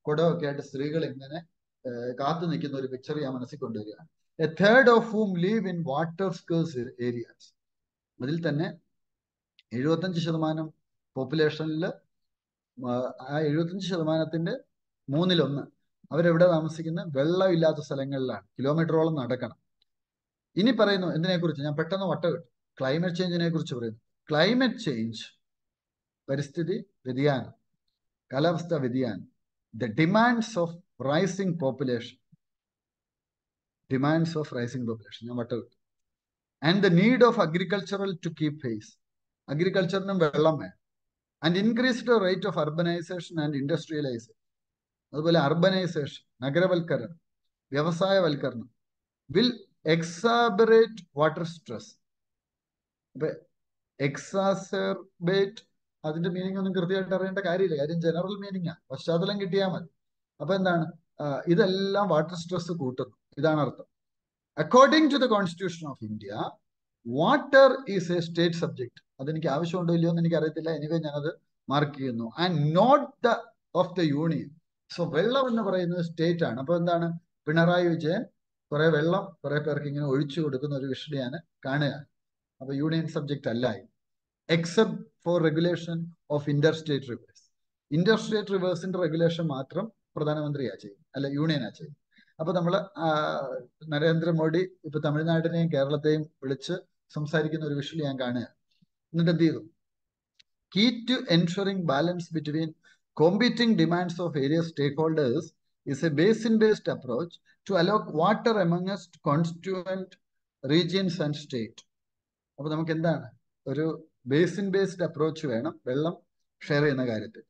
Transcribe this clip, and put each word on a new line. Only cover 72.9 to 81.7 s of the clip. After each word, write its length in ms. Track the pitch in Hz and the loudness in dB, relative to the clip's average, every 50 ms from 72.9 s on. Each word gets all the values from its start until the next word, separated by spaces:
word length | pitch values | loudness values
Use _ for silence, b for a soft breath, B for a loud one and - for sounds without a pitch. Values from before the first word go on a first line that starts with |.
| 277 294 | 6 4
the 340 | 254 - - _ - 240 220 - - - _ _ _ _ _ 170 | 4 -2 -10 _ 0 0 0 0 -4 -14 _ _ _ _ _ 0
of 80 | 180 175 175 | 0 0 0
the 120 | 185 170 156 139 | 0 0 0 2
union. 340 | 143 160 165 156 123 - - - _ _ _ _ _ _ _ - - | 0 0 -2 -2 -4 -6 -8 -16 _ _ _ _ _ _ _ -6 -6
So 40 | 170 | -4
വെള്ളം 440 | - - 151 185 226 254 277 262 254 | -2 0 0 2 2 2 2 0 0
എന്ന് 140 | 226 226 | 0 0
പറയുന്നത് 420 | 208 196 185 185 180 170 175 180 170 | 0 0 0 0 0 -2 -2 -2 -4
സ്റ്റേറ്റ് 400 | 170 - - 160 170 175 170 165 | -6 -2 -2 0 0 2 0 0
ആണ്. 160 | 127 113 123 | -2 -2 -6
അപ്പൊ 160 | 135 139 175 | -2 -2 0
എന്താണ്? 420 | 175 170 175 170 170 170 170 170 170 _ _ _ _ _ | 0 2 0 0 0 0 -2 -4 -8 _ _ _ _ _
പിണറായി 400 | 151 156 165 170 170 175 180 180 | 0 2 4 4 4 4 4 2
വിജയൻ 380 | 175 165 143 143 151 175 220 262 - _ _ _ _ _ _ _ _ | 2 0 0 0 -2 -2 -2 -4 -8 _ _ _ _ _ _ _ _
കുറെ 160 | 147 147 156 165 | -2 2 4 4
വെള്ളം 480 | 160 147 151 165 180 196 202 196 - _ - | 4 4 2 2 0 0 -2 -6 -16 _ -6
കുറെ 140 | 139 143 151 | -4 -2 -2
പേർക്ക് 260 | 151 156 147 147 147 | -2 -2 -4 -4 -4
ഇങ്ങനെ 180 | 147 139 143 147 | -6 -6 -4 -2
ഒഴിച്ചു 360 | 143 131 139 151 143 - 170 | 0 0 0 0 -2 -2 -2
കൊടുക്കുന്ന 340 | 156 147 131 127 139 147 143 | -2 -2 -2 -4 -4 -4 -4
ഒരു 100 | 135 131 | -4 -4
വിഷയം 320 | 135 127 - - 151 143 117 | -6 -6 -8 -8 -8 -6 -6
ഞാൻ 220 | 127 123 143 170 - _ _ _ - | -6 -6 -6 -10 -14 _ _ _ -6
കാണുകയാണ്. 400 | 131 | -2